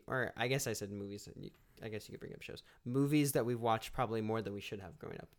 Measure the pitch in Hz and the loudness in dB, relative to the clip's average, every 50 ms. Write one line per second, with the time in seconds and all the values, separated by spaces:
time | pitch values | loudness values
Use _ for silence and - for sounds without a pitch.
0 | - - 131 131 120 - - - 117 123 135 139 - 127 107 - 104 101 101 101 | -2 0 0 2 0 0 0 0 2 2 2 2 2 0 -2 -2 -2 -4 -4 -4
1 | 101 101 101 101 - - - - 98 101 - - - - - - - 113 107 104 | -6 -6 -8 -10 -10 -12 -12 -12 -12 -12 -14 -16 -20 -20 -16 -10 -8 -6 -6 -6
2 | - - - - - - - - - - - - - - - - - 131 123 135 | -8 -8 -12 -10 -10 -10 -10 -10 -10 -10 -10 -12 -12 -16 -18 -10 -4 0 2 4
3 | 143 143 151 151 143 135 - 151 117 120 123 113 117 117 113 113 - - - - | 4 6 6 6 6 6 4 4 4 2 2 2 4 4 4 4 2 -2 0 0
4 | 123 110 113 113 110 107 110 113 107 101 101 101 95 - 113 101 95 85 - - | 0 2 2 2 2 2 2 0 0 -2 -4 -6 -6 -6 -8 -8 -8 -10 -12 -12
5 | - 82 - - - - _ | -10 -10 -10 -10 -12 -14 _